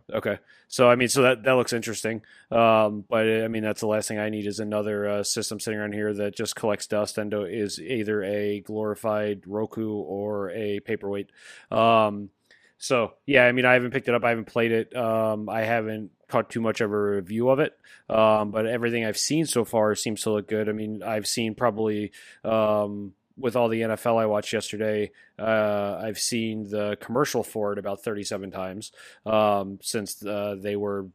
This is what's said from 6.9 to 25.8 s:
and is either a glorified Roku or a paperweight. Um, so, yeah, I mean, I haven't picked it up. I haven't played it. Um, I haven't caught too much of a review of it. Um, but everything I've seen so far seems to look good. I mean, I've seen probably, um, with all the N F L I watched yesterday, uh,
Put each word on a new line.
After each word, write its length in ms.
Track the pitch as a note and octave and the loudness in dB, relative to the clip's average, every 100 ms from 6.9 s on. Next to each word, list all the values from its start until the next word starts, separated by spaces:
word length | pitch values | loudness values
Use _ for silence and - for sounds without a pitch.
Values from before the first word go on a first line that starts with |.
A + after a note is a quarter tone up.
| G#2+ G#2 - | -2 -2 -4
and 160 | G#2 | -4
is 440 | G#2 F#2 A2 G2+ - | -4 -4 -4 -4 -6
either 440 | E2 B2 G#2 G#2 | -6 -4 -2 -2
a 380 | F#2+ G#2 G#2 G#2 | -2 -2 -2 -4
glorified 800 | F#2+ G#2+ G#2+ G#2 A2+ G#2+ G#2 G2 F#2 | -6 -6 -4 -4 -2 -2 -2 -6 -6
Roku 460 | G#2 A2 A2+ G#2+ G#2 | -6 -6 -6 -6 -6
or 540 | D#2 G2 G#2 G2+ G2 | -6 -6 -4 -4 -6
a 280 | G2+ G#2 G2+ | -6 -4 -4
paperweight. 500 | - G#2+ G2+ G2+ G2 _ - - - | -4 -4 -4 -6 -8 _ -20 -20 -4
Um, 600 | A2 A2+ A2+ G#2+ G#2 G2+ _ _ _ _ - | 4 6 6 4 0 -10 _ _ _ _ -10
so, 320 | - B2+ G#2+ - - | 0 2 0 -4 4
yeah, 180 | C3 | 8
I 80 | B2 | 8
mean, 120 | B2+ | 8
I 100 | B2 | 6
haven't 180 | B2+ B2 | 6 4
picked 160 | B2+ B2 | -2 2
it 60 | A#2+ | 2
up. 80 | |
I 60 | A#2+ | 2
haven't 160 | A#2 G#2+ | 0 -2
played 260 | A#2+ A#2 | 0 2
it. 220 | A2+ - B2 | 2 0 -2
Um, 520 | A2+ A2 A2 G#2+ G#2 | 0 2 2 0 -4
I 120 | A2+ | -2
haven't 480 | A2 A#2 A2 A2 G2+ _ - | 0 0 -2 -6 -10 _ -2
caught 240 | A#2+ A2 | -2 0
too 100 | A#2+ | -2
much 200 | A2+ - | 0 0
of 100 | G#2+ | 0
a 100 | G#2 | 0
review 480 | G2+ G2+ F2+ A2 B2 | 0 -2 -2 0 2
of 120 | C3+ | 4
it. 180 | D3+ _ - - - | 2 _ -20 -18 -2
Um, 400 | A2 A2 G#2+ G#2 | 4 6 6 2
but 160 | A2 A2 | -2 -2
everything 380 | A#2+ A#2 A#2 | 0 0 0
I've 120 | A2 G2+ | -2 -2
seen 300 | - D3+ D#3 | -2 0 0
so 180 | B2 | 0
far 300 | G#2+ A2+ G#2+ | 0 2 2
seems 280 | G#2 A#2+ G#2 | 0 -2 -4
to 100 | A2 | -2
look 160 | G#2 G2+ | -2 -2
good. 200 | G#2+ G#2+ | -2 -2
I 40 | |
mean, 280 | G#2+ G#2+ G#2+ | -4 -6 -6
I've 280 | G2 A2 G2+ | -4 -4 -2
seen 260 | - A2+ | -2 -2
probably, 560 | G#2+ B2 G#2+ A2 G#2 G#2 - - - | 0 0 2 -2 -2 -4 -10 -20 -10
um, 680 | - A2 G#2+ G#2+ G#2 G#2 G2+ - _ - | 0 2 4 2 0 -4 -12 -16 _ -6
with 180 | B2+ | -2
all 140 | B2 A#2 | 2 2
the 160 | A2+ | 2
N 80 | A2+ | -2
F 120 | G#2+ | -2
L 140 | A#2+ A2+ | 2 2
I 80 | A2 | 2
watched 260 | G#2 - | 0 -2
yesterday, 600 | A2 - G#2 G#2+ G#2+ G#2 _ _ - | -4 -4 -4 -2 0 -2 _ _ -6
uh, 640 | A2 A2 G#2+ G#2 | 0 2 2 0